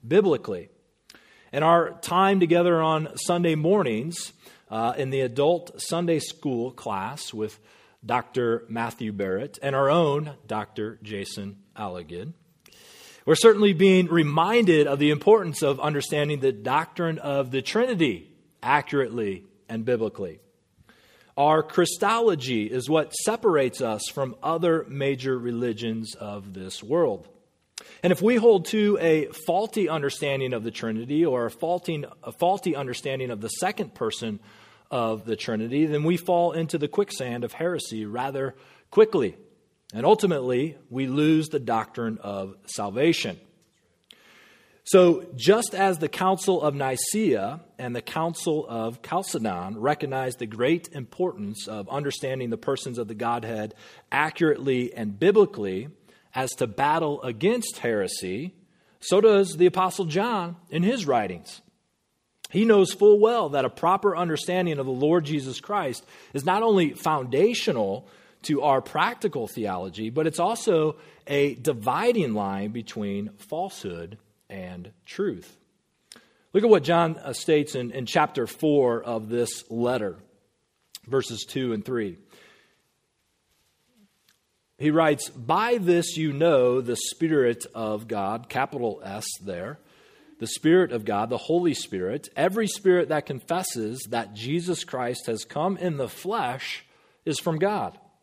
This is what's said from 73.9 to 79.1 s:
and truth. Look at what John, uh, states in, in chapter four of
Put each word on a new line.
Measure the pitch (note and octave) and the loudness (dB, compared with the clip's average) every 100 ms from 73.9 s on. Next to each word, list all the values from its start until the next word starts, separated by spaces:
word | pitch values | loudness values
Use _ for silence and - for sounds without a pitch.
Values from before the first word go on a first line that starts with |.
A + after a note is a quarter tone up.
| E2+ E2+ G#2+ _ _ _ | -10 -12 -16 _ _ _
and | G2 F2+ F2+ F#2 _ - | -14 -12 -14 -18 _ -14
truth. | - G3+ F#2+ - _ _ _ _ _ _ - _ _ _ | -6 -4 -6 -14 _ _ _ _ _ _ -20 _ _ _
Look | G3 | 2
at | A3+ | 6
what | G3+ | 6
John, | C3+ E3+ E3 D#3+ | 6 2 2 -2
uh, | C#3+ | -10
states | A#2+ - D3+ D3 C3 | -6 2 2 2 -6
in, | A#2+ | -6
in | C3 A#2+ | -8 -2
chapter | D#3+ D3+ - A2+ | 0 2 -2 -6
four | - D#3 D3 B2 A#2 | -2 2 4 4 0
of | A#2 | -4